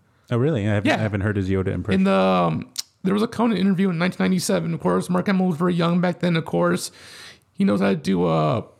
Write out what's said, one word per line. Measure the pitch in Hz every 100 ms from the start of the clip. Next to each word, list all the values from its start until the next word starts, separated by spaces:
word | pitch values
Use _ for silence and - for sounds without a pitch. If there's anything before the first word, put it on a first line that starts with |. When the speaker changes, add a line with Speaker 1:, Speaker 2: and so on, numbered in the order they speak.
| _ _ -
Speaker 1:
Oh, | 117
really? | 143 135 104
I | 104
haven't, | 165
Speaker 2:
Yeah. | -
Speaker 1:
I |
haven't | 110 101
heard | 104 101
his | 92
Yoda | 95 92
impression. | 92 95 190
Speaker 2:
In | 196
the, |
um, | 190 190 185 170 160 - - - _
there | 190
was | 202
a | 226
Conan | - 226 180
interview | 196 180 196
in | 165
nineteen | 180 -
ninety-seven. | 185 185 - 185 165
Of | 160
course, | 180 185 -
Mark | 180 190
Hamill | 185 185
was | 156
very | 180
young | 170 170 180
back | 180 175
then. | 180 165
Of | 165
course, | 170 175 180 - - - - - - _
he | - 202
knows | 202
how | 196
to | 180
do | 156 180 175
a, | 160 151 120 -